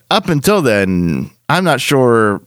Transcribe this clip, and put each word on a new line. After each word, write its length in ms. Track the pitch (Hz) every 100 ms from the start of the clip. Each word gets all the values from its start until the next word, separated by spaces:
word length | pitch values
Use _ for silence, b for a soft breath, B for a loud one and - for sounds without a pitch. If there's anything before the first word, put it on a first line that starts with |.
| -
up 180 | 208 190
until 320 | 147 131 208
then, 720 | 135 101 95 90 85 69 - _ -
I'm 160 | 170
not 160 | 185 127
sure 600 | - 139 127 117 107 98